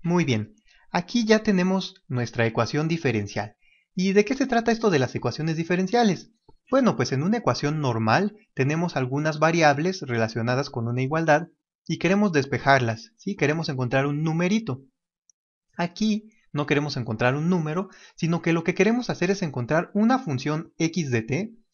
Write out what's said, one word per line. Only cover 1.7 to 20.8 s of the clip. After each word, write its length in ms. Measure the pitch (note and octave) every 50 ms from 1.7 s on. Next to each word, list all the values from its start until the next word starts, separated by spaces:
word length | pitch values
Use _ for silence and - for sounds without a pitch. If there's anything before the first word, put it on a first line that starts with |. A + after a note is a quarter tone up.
| F#3+ F#3+ F3+ - - _ _ _
nuestra 360 | C3+ B2 A#2+ A2+ - - A#2
ecuación 440 | A2+ - - A2+ - - D3 D#3 D#3+
diferencial. 680 | E3+ E3+ - C3+ A2+ G#2+ G2+ G2+ - G#2+ G#2 G#2+ _ _ _ _ _ _ _ _ _
¿Y 200 | F#3+ F3+ G3 F#3+
de 100 | G#3 G#3
qué 100 | - C4+
se 120 | - C#4
trata 260 | C4+ A#3+ A#3 A3+ A#3
esto 180 | A3+ A3+ A3+ G#3
de 80 | F3 C#3
las 160 | B2 A#2+ -
ecuaciones 420 | - - B2 A#2 - D3+ E3 D#3+
diferenciales? 760 | D#3+ E3 E3+ F3+ F3+ F#3+ F#3+ A#3+ A#3+ A#3+ G#3 E3+ - - _ _ _ _ - - _ _ _
Bueno, 280 | B3+ C4+ C4 G#3 -
pues 160 | - C#3 -
en 100 | C3+ C3
una 140 | D3 F#3+ A3
ecuación 440 | A#3+ A3+ - A#2 - - C#3+ D#3 D#3
normal 560 | D3 B2+ A2+ A2+ A2+ A2 A#2 D#3 G3 G#3 - - _ _ _
tenemos 420 | - C3 C#3 D3+ E3 F3 E3+ -
algunas 420 | C#3 C3 B2+ C3+ C#3+ D3+ D#3 D3+ D3
variables 600 | D#3 D#3+ E3 E3+ D#3+ D3 C#3 C#3 D#3+ F#3 F#3 -
relacionadas 680 | - C3 A#2+ A#2 A2+ A2 - A#2+ A2+ A#2+ B2+ B2+ C#3+ -
con 180 | - B2 A2+ A#2
una 140 | A#2+ B2+
igualdad 460 | C3 C3 D3+ D#3+ E3 D#3+ D3 D3+ F3 E3+ _ _ _ _ _ _ _
y 120 | - D#3+ -
queremos 340 | - E3+ F#3+ G#3 G#3 G#3
despejarlas, 800 | D#3+ C#3+ C3 - C#3 B2 - C#3 C#3 C3 B2 A2+ A2+ A2+ - - _
¿sí? 200 | _ - G3 G#3
Queremos 320 | - D#3 C#3 D3+ E3 D#3 D#3+
encontrar 380 | C#3 B2+ B2+ A#2+ B2+ C3+ C#3
un 180 | C#3+ C#3+ D3 D#3
numerito. 580 | D#3+ D#3+ E3 F3 F3+ G#3+ A3+ A3+ F3+ C3 C3+ - _ _ _ _ _ _ _ _ _ _ _ _ _ _ _ _ _ _
Aquí 560 | - F3 F3 - - G#3+ A3 G#3 G#3+ - - _ _ _ _
no 120 | - C#3+ D3
queremos 320 | C#3 D3+ C#3+ D3 D3 C3+
encontrar 380 | C3+ A2+ - A2+ A2 B2 B2 C3+
un 160 | D3 D#3 E3+
número, 400 | F#3 F3 D#3 D#3 D#3 F3+ G3+ - - - - - _
sino 260 | - E3+ D#3+ E3+ E3
que 140 | E3+ E3+ E3
lo 100 | E3+ E3
que 100 | - F3
queremos 360 | - F#3 G#3+ A#3 B3 A#3+ -
hacer 200 | D3+ - F3 F3+
es 120 | G3+ G3
encontrar 480 | F#3 D3+ - B2+ B2 A2 D3+ D#3+ F3 -
una 260 | - G3+ G#3+ A3+ - -
función 540 | C4 D#3+ C3+ B2+ - D3 D3+ D#3+ E3 - _
x 320 | _